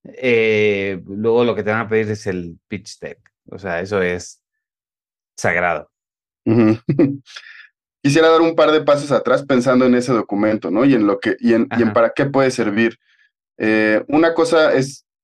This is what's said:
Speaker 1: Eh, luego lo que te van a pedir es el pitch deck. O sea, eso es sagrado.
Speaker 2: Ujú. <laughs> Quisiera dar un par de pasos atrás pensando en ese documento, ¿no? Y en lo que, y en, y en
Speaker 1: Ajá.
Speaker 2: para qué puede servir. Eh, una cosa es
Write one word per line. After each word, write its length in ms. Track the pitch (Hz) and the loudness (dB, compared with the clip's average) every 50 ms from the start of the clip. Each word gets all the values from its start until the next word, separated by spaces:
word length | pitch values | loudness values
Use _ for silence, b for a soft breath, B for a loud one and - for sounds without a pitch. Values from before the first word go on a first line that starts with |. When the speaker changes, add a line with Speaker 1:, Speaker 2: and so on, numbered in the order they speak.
| - | -20
Speaker 1:
Eh, 960 | - - - - 127 120 117 113 110 107 104 104 104 104 98 98 98 98 90 85 | -20 -12 -6 -2 0 0 2 2 2 2 2 2 0 0 -2 -4 -6 -6 -8 -10
luego 380 | 92 98 101 107 113 113 120 123 | -12 -10 -4 -2 0 0 2 0
lo 100 | 120 107 | 0 -2
que 80 | 101 101 | -2 -4
te 80 | 104 | -2
van 100 | 110 113 | -2 -2
a 80 | 117 95 | -2 -2
pedir 220 | 110 110 110 104 | -2 -2 -2 -2
es 160 | 107 104 - | -4 -6 -6
el 320 | 104 95 90 87 85 82 - _ | -6 -6 -6 -8 -10 -14 -18 _
pitch 320 | _ 110 95 95 - - - | _ -14 -12 -12 -16 -18 -16
deck. 220 | - 73 73 - _ _ _ _ _ - | -16 -18 -18 -20 _ _ _ _ _ -20
O 80 | - - | -18 -12
sea, 220 | 95 95 85 85 | -10 -8 -6 -6
eso 220 | 90 95 104 98 92 | -6 -4 -2 -2 -2
es 380 | 90 90 90 - - - _ _ _ _ _ _ _ _ _ _ _ _ _ _ _ _ _ _ _ _ | -2 -4 -6 -8 -14 -20 _ _ _ _ _ _ _ _ _ _ _ _ _ _ _ _ _ _ _ _
sagrado. 540 | - - 101 87 87 87 87 82 76 - - _ _ _ _ _ _ _ _ _ _ _ | -6 -4 -2 -2 0 0 -2 -2 -4 -8 -12 _ _ _ _ _ _ _ _ _ _ _
Speaker 2:
Ujú. 320 | 110 113 120 113 107 113 113 - - | 0 2 2 2 2 2 0 -2 -4
<laughs> 340 | 139 139 170 139 143 139 B B B B B B B B B B B _ _ _ _ _ - | 0 0 0 0 -2 -6 B B B B B B B B B B B _ _ _ _ _ -2
Quisiera 260 | 147 139 165 160 160 | 0 2 4 4 6
dar 140 | 165 160 170 | 6 4 4
un 120 | 165 156 | 2 2
par 160 | - 156 151 | 2 2 4
de 120 | 151 156 143 | 2 2 2
pasos 300 | 143 143 143 143 143 139 | 2 0 0 0 0 -2
atrás 320 | 110 - 117 127 139 139 | -2 0 0 0 -2 0
pensando 400 | - 139 123 120 135 127 127 131 | 0 0 0 2 2 2 2 4
en 80 | 127 123 | 4 2
ese 180 | 123 120 131 131 | 2 0 0 -2
documento, 580 | 110 98 - 101 101 104 107 107 104 - 85 | -2 -2 -2 -2 -2 0 0 -2 -2 -4 -4
¿no? 140 | 87 107 131 | -2 0 2
Y 100 | 139 135 | 2 2
en 120 | 117 104 | 2 2
lo 120 | 101 98 98 | 0 0 0
que, 180 | - - 190 - | -2 -4 -4 -2
y 140 | 120 120 117 | 0 0 2
en, 140 | 117 117 - | 2 0 -2
y 120 | 117 113 120 | -2 -2 -2
en 20 | |
Speaker 1:
Ajá. 80 | 110 104 | 0 2
Speaker 2:
para 160 | 120 113 113 | 2 0 0
qué 160 | - - 143 | 0 -2 -4
puede 240 | 139 135 135 135 131 | -2 0 0 0 0
servir. 480 | 127 - 113 104 101 104 113 117 - - _ _ _ _ _ _ _ _ _ _ _ | 0 -2 -4 -2 -2 0 0 -2 -2 -6 _ _ _ _ _ _ _ _ _ _ _
Eh, 480 | - - 110 110 107 107 107 107 107 - - | -6 -2 0 0 0 2 2 0 0 -2 0
una 260 | 135 151 165 165 165 | 0 2 2 2 2
cosa 400 | 165 160 160 170 160 156 147 - | 0 0 2 2 2 2 2 2
es 320 | 131 135 139 - - _ _ _ _ | 0 -2 -2 -6 -14 _ _ _ _